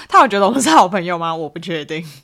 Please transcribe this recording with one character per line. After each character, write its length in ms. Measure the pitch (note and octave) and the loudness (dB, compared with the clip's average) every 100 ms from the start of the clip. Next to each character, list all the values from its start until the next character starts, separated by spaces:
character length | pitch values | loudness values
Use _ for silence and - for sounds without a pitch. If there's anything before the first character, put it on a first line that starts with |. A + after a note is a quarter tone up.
| - | 0
他 120 | G4 | 2
有 80 | C4+ | 4
觉 100 | G3+ | 2
得 80 | G3 | 0
我 60 | |
们 80 | C4+ | 0
是 80 | D4 | 2
好 160 | D#4+ F#3 | 4 4
朋 160 | G3 | 0
友 160 | F3 E3+ | -4 -4
吗？ 160 | E3 | -4
我 140 | E3 D3+ | -4 -8
不 100 | E3+ | -10
确 260 | F3 E3 | -8 -8
定。 200 | D3 D#3 D#3+ - | -8 -10 -12 -18